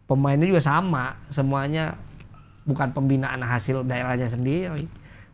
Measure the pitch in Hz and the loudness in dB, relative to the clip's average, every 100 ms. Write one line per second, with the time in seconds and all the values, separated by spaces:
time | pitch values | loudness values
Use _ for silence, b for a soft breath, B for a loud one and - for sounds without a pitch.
0 | - 135 139 143 180 175 143 156 185 143 | 0 2 4 4 4 4 4 2 2 0
1 | 127 - - 143 135 139 143 160 156 - | -2 -8 -6 -2 0 0 0 -2 -2 -6
2 | - - - - - - 151 135 135 - | -12 -18 -20 -20 -20 -8 -2 0 0 2
3 | 135 135 131 127 120 123 131 131 127 123 | 2 4 2 -2 -2 0 0 -2 0 -2
4 | 127 123 120 117 131 165 180 156 165 - | 0 0 0 0 0 0 -2 -6 -8 -10
5 | B B B | B B B